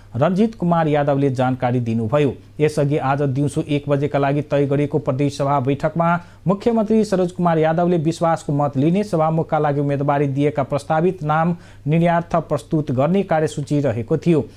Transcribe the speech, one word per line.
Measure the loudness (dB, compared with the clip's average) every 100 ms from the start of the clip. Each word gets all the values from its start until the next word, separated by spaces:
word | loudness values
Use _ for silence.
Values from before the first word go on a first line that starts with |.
| -10
रञ्जित | 0 2 2 0 0
कुमार | 0 2 2
यादवले | 2 2 2 2
जानकारी | 2 0 0 0 0
दिनुभयो। | 0 -2 0 2 0 -2 -10 -2
यसअघि | 0 0 0 0
आज | 0 0
दिउँसो | 0 0 -2 -2
एक | -2 -4 0
बजेका | -2 0 0
लागि | 0 -2
तय | 0 0 0
गरिएको | 0 0 -2
प्रदेश | -2 -2 -2 -2
सभा | -2 0
बैठकमा | 0 -2 -2 0 0 -2 -4 -6 -4
मुख्यमन्त्री | 0 0 0 2 2 2
सरोज | 0 0
कुमार | 0 0 2
यादवले | 2 2 2 2
विश्वासको | 0 0 0 0 -2
मत | -2 0 0
लिने, | 2 0
सभामुखका | 0 0 0 0 0 0
लागि | 0 0
उम्मेदवारी | 0 0 0 0 0
दिएका | 0 0 0
प्रस्तावित | -2 -4 -2 0 0 -2
नाम | -2 0 0 -2 -10 -8 0
निर्णयार्थ | 2 2 2 0 -2
प्रस्तुत | -2 -4 -2 -2 0
गर्ने | 0 0 0
कार्यसूची | 0 0 0 -4 -2 0
रहेको | 0 -2 -2 0
थियो। | 2 2 0